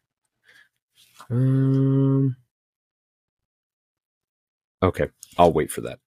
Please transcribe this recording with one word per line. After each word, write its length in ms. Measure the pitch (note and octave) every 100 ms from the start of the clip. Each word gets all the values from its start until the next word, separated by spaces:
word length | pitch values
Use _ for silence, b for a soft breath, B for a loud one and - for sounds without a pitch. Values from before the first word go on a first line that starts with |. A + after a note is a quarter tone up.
| _ _ _ _ b b b _ _ _ _ - -
Um, 1080 | B2 C3 C3+ C3+ C3+ C3+ C3+ C3+ C3+ C3+ B2+ _ _ _ _ _ _ _ _ _ _ _ _ _ _ _ _ _ _ _ _ _ _ _ -
okay, 260 | F#2 - D2 _ - -
I'll 160 | F2
wait 180 | D#2+ -
for 100 | -
that. 180 | A#1 -